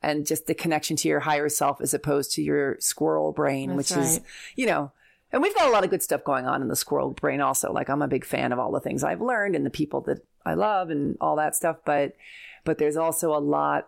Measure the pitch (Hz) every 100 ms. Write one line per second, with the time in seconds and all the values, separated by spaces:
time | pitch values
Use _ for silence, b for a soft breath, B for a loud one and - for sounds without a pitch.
0 | 151 151 147 156 - 160 170 151 - 156
1 | 160 147 151 147 151 - 143 139 139 139
2 | 147 143 139 - 151 143 139 - - -
3 | 156 156 151 151 143 139 135 139 139 -
4 | 131 - - B B B 240 156 143 -
5 | b b b 254 370 403 294 220 185 180
6 | - 143 - 131 127 139 127 139 - 143
7 | 135 127 147 139 135 139 - - - 143
8 | 139 131 - 139 131 123 117 - 143 135
9 | 143 - 240 233 202 160 139 - 151 143
10 | 143 - - _ 170 165 214 196 175 151
11 | 143 - 156 151 151 - 165 160 - 143
12 | 143 - B B B B - 156 151 151
13 | 165 151 165 151 147 147 147 147